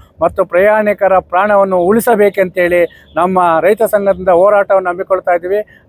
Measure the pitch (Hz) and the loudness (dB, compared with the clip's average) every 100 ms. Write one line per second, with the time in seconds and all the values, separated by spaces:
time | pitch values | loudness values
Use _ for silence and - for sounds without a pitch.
0 | - _ 165 - 180 175 208 214 208 190 | -10 _ -4 -2 -2 0 2 2 0 -2
1 | 190 190 - 175 208 202 196 185 175 226 | 0 0 0 -2 0 0 0 0 0 0
2 | 240 214 208 190 185 185 175 175 170 - | 0 0 0 0 -4 -2 0 0 -2 -4
3 | _ 156 180 185 175 160 170 214 220 208 | _ -4 -2 0 0 0 0 0 0 -2
4 | 196 180 185 170 196 208 196 190 185 175 | -2 -2 0 2 4 2 0 0 -2 -6
5 | 185 185 185 175 180 208 214 - | -4 -4 -2 -4 -2 -6 -6 -16